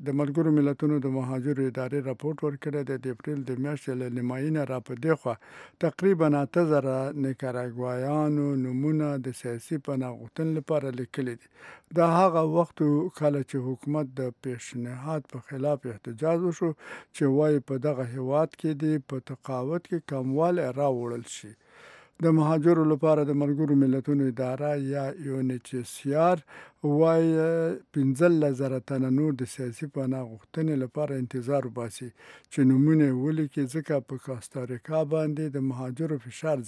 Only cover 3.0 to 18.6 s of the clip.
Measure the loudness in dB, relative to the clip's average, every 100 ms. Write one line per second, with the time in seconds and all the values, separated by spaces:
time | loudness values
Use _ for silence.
3 | -6 -8 -6 -6 -6 -4 -4 -6 -6 -6
4 | -4 -4 -4 -4 -2 -2 -2 -6 -8 -4
5 | 0 0 -2 -6 -10 -20 -20 -4 -4 2
6 | 2 4 4 4 2 2 4 2 2 -2
7 | -4 -2 -4 -4 -6 -4 -6 -4 -4 -2
8 | -2 0 0 0 0 0 -2 -2 0 0
9 | 0 -2 -6 -8 -8 -8 -6 -6 -4 -4
10 | -4 -8 -12 -4 -2 -2 -2 -2 -2 -6
11 | -8 -6 -6 -6 _ _ -20 -20 -4 2
12 | 4 6 6 4 2 2 2 2 2 4
13 | 0 0 0 0 -2 -4 -4 -6 -2 -2
14 | -2 -4 -6 -6 -8 -8 -8 -8 -8 -8
15 | -6 -6 -6 -14 -12 -4 -2 -2 -4 -10
16 | -12 -4 0 0 0 0 -2 -4 -10 -18
17 | -12 0 2 4 4 2 0 -2 -2 -2
18 | -4 -4 0 0 0 -2